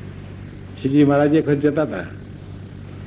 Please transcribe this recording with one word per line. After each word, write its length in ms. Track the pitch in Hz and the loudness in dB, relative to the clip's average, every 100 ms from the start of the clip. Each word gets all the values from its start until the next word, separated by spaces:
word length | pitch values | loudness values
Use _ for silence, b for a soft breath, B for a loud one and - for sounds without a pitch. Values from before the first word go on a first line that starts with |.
| - - - - - - - - | -14 -14 -14 -14 -14 -14 -14 -6
શ્રીજી 240 | 135 143 | 2 6
મહારાજ 300 | 143 143 147 | 6 6 6
એક 140 | 156 143 | 4 4
વખત 120 | 143 | 2
જતા 220 | 147 143 | 2 2
હતા 220 | 143 95 85 - - - - - - - - - | 0 -2 -8 -12 -14 -16 -16 -16 -14 -16 -14 -14